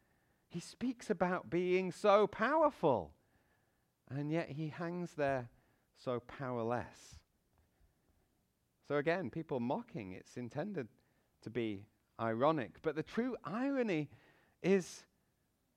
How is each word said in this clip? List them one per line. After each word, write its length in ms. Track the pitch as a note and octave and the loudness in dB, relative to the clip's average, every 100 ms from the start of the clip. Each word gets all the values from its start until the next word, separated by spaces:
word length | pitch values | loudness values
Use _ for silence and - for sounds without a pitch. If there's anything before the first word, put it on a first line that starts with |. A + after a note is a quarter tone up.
| _ _ _ _ _ | _ _ _ _ _
He 120 | F3 | -12
speaks 500 | - - B3 A#3 - | -12 -6 -6 -6 -4
about 400 | F#3+ F3+ F3+ G#2+ | 0 2 0 -2
being 400 | E3+ F3+ F#3 F#3 | 0 2 2 2
so 380 | - G#3+ G3+ G3+ | 2 8 8 6
powerful, 840 | - A3+ D#4 D4+ - D#3+ A#2 D#2 - _ _ _ _ _ _ _ _ - | 2 2 4 4 4 4 4 0 -14 _ _ _ _ _ _ _ _ -10
and 220 | C3+ D3 | -8 -2
yet 180 | D#3+ - | -2 -4
he 200 | C3+ D#3 | -6 -8
hangs 460 | C#3 E3+ F3 F3 | -6 -6 -6 -8
there 340 | - C#3 C3+ A#2+ _ _ _ _ _ | 0 0 0 -4 _ _ _ _ _
so 240 | - B2 | -4 -4
powerless. 960 | - - C3 A#2+ A2+ A#2+ - - - - _ _ _ _ _ _ _ _ _ _ _ _ _ _ _ _ _ | -6 -10 -6 -2 0 -2 -4 -14 -20 -20 _ _ _ _ _ _ _ _ _ _ _ _ _ _ _ _ _
So 120 | C#3+ | 0
again, 300 | D3 F3+ A#2+ | 2 0 -2
people 300 | E3+ D#3 C3+ | -8 -4 -2
mocking, 540 | A#2+ F3 A#3 D#3 F#2+ | -2 -4 -6 -10 -10
it's 240 | F#2+ - - | -12 -14 -12
intended 500 | A#2+ C#3+ G3 F#3 A2+ _ _ _ _ _ | -10 -8 -6 -6 -10 _ _ _ _ _
to 80 | - | -6
be 340 | A#2 A2+ G2 G#2 _ _ - | -2 -2 -4 -12 _ _ -4
ironic, 560 | A2+ A2+ C#3+ D#3+ G2 - | -2 2 2 2 -4 -6
but 120 | D#3 | -4
the 80 | D3 | -4
true 320 | - - B3+ A3+ | -4 -4 -2 -4
irony 640 | - G#3+ C4+ C#4 A#3 D#3+ D3 - _ _ _ _ | -6 -4 -2 0 0 0 -2 -10 _ _ _ _
is 400 | E3 G3 - - - _ _ _ _ _ _ | 4 4 2 -14 -20 _ _ _ _ _ _